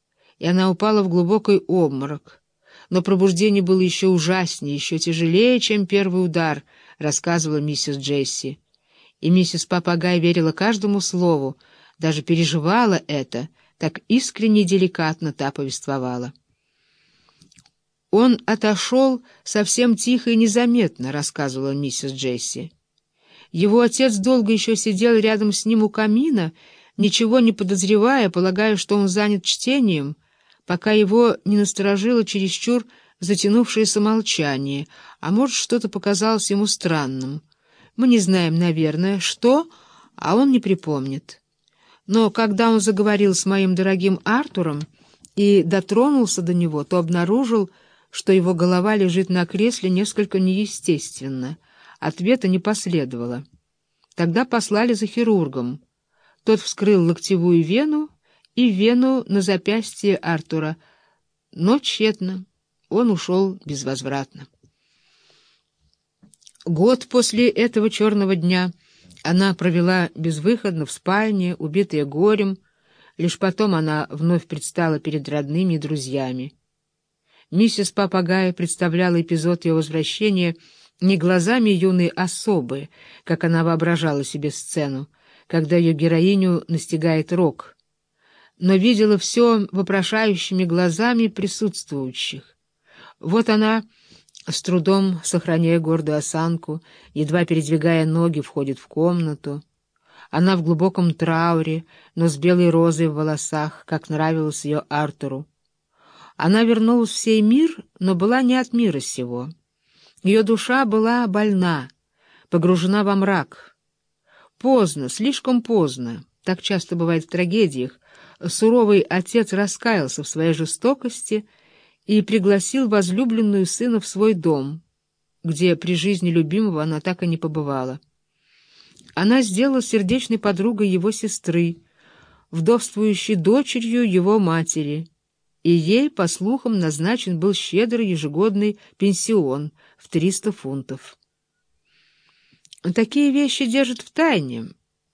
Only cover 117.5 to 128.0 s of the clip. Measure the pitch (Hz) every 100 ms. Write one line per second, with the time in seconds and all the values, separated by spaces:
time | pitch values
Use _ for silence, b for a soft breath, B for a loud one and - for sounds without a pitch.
117.5 | 202 196 135 127 - b b b b 180
118.5 | - 220 240 214 202 - 180 180 233 214
119.5 | 190 202 - 233 214 135 - 147 156 160
120.5 | 156 160 - 240 277 254 - - 214 214
121.5 | b b b b b - 214 - 214 190
122.5 | 202 185 262 254 208 180 185 254 226 214
123.5 | 202 180 - 247 226 - 190 214 196 160
124.5 | 147 135 160 - _ _ _ _ _ 170
125.5 | 147 180 170 170 175 180 196 175 170 156
126.5 | 185 220 160 156 151 185 180 175 165 165
127.5 | 156 147 139 127 131